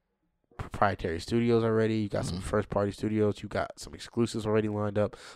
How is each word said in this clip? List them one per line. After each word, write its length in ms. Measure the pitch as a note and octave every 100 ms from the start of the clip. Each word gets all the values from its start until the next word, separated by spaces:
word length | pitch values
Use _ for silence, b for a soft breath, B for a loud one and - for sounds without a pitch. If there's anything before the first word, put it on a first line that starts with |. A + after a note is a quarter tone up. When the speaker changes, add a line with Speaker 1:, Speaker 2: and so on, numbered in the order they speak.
| _ _ _ _ _ -
Speaker 1:
proprietary 640 | - - G#2 G2+ F#2+ E2
studios 440 | - A#2 A#2 A#2
already. 320 | A2+ A2 A2 A2
You 120 | G#2
got 160 | G#2 G2
some 120 | F2
Speaker 2:
Mm-hmm. 100 | -
Speaker 1:
first 220 | G#2+ G2+
party 220 | G2+ G2+
studios. 500 | F#2+ G#2+ G#2+ G#2 G2
You 80 | G2+
got 300 | G2 - -
some 140 | -
exclusives 520 | - - - A#2 A#2 G#2+
already 240 | A2 G#2+
lined 280 | G#2 G#2 G2+
up. 180 | G#2 B B